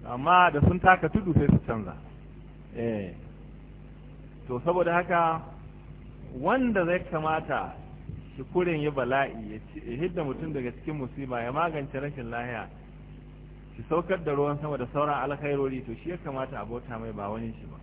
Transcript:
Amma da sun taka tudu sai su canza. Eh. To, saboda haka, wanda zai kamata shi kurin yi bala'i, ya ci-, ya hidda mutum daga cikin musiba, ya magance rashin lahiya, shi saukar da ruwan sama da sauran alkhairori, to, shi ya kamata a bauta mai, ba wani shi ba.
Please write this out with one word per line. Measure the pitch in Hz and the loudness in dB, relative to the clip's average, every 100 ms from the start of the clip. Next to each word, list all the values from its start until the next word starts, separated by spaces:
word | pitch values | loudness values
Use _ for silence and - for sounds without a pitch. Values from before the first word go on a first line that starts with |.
| - | -6
Amma | 123 147 180 180 | -2 8 10 10
da | 143 | 8
sun | 139 180 | 6 8
taka | 185 180 160 | 8 8 6
tudu | 214 190 | 2 4
sai | 151 143 | 6 8
su | - - | 6 4
canza. | 113 95 78 - - - - - - - | -2 -4 -10 -14 -16 -16 -16 -18 -18 -12
Eh. | 113 117 107 95 85 - - - - - - - - - - - - - | -2 0 0 -4 -8 -14 -16 -16 -16 -16 -18 -18 -16 -16 -16 -16 -16 -6
To, | 127 | -2
saboda | 156 180 170 | 2 4 6
haka, | 170 175 175 165 160 - - - - - - - - - 127 | 4 4 4 4 2 -4 -14 -16 -16 -16 -16 -16 -14 -12 -4
wanda | 156 254 247 202 170 | 2 4 4 4 4
zai | 180 175 | 2 0
kamata | 160 156 156 151 127 92 - - - - - - - | -2 0 0 0 -2 -2 -8 -14 -14 -12 -12 -12 -12
shi | 131 | -2
kurin | 175 175 160 | 0 2 2
yi | 147 | 2
bala'i, | 139 120 135 135 113 104 | 2 2 4 2 -2 -8
ya | 107 - | -10 -10
ci-, | 101 113 | -12 -8
ya | 120 | -2
hidda | 180 175 | -2 0
mutum | 147 131 160 | -2 -2 -4
daga | 143 123 | -4 -4
cikin | 120 160 151 | -6 -6 -4
musiba, | 127 151 135 120 | -6 -6 -4 -2
ya | 120 | -2
magance | 143 170 156 135 135 | 0 0 0 -4 -4
rashin | 143 143 117 | -6 -6 -6
lahiya, | 117 123 113 92 - - - - - - - - - - - | -6 -4 -6 -8 -12 -18 -18 -16 -18 -18 -18 -18 -18 -18 -14
shi | 113 | 0
saukar | 160 175 185 | 0 2 -2
da | 156 | 0
ruwan | 143 147 143 | 2 2 0
sama | 151 139 | -2 -4
da | 120 | -2
sauran | 147 147 143 135 | 0 2 2 0
alkhairori, | 143 147 143 135 131 123 | -2 -2 0 0 -2 -6
to, | 113 | -8
shi | 160 | -8
ya | 180 | -8
kamata | 156 135 135 131 | -6 -6 -6 -6
a | 104 | -8
bauta | 120 - 113 | -8 -8 -8
mai, | 113 | -8
ba | 104 101 | -6 -4
wani | 110 113 107 | -4 -6 -10
shi | 101 | -14
ba. | - | -14